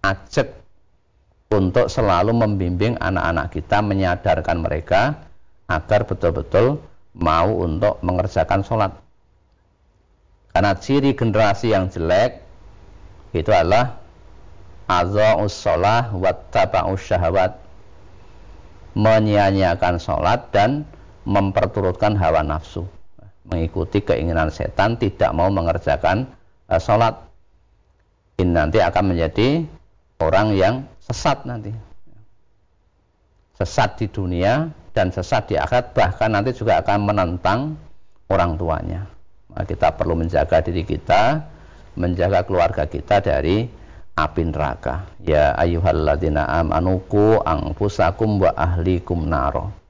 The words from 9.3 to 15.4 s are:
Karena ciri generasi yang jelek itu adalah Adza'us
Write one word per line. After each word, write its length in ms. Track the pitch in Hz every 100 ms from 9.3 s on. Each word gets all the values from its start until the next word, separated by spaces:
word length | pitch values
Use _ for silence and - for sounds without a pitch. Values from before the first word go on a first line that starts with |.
| _ _ _ _ _ _ _ _ _ _ _ _ 87
Karena 160 | 101 95
ciri 360 | - 139 139
generasi 560 | 127 113 107 107 98 117
yang 160 | 98 92
jelek 560 | 90 82 90 123 - - - - - - - - - -
itu 240 | 85 80
adalah 480 | 95 85 107 127 - - - - - - - - - -
Adza'us 680 | 90 87 104 107 85